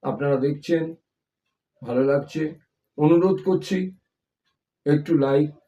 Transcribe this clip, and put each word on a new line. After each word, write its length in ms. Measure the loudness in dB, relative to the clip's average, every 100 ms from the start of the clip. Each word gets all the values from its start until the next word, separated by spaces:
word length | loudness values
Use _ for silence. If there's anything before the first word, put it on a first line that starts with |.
| -6
আপনারা 280 | -4 -2 0 -2
দেখছেন, 380 | -4 -2 -2 -2 -10 _ _ _ _ _ _ _ _ -6
ভালো 160 | -2 2
লাগছে। 300 | 0 -2 -6 -6 -8 _ _ _ 0
অনুরোধ 400 | 4 4 4 0 0
করছি 300 | -2 -2 -4 -4 -10 _ _ _ _ _ _ _ _ 0
একটু 260 | 0 2 0 2
লাইক 240 | 2 0 -4